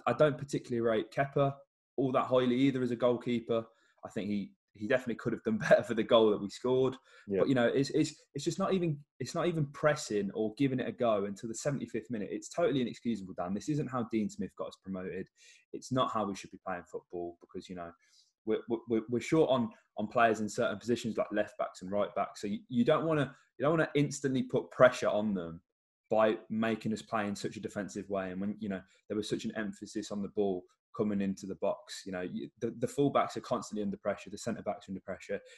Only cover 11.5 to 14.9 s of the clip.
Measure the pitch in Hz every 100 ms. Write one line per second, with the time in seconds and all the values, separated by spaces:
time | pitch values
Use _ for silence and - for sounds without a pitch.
11.5 | 110 147 139 113 117 - 117 95 104 -
12.5 | - 175 135 120 - 123 107 95 90 90
13.5 | 101 - 147 135 127 117 110 101 - 92
14.5 | - - - -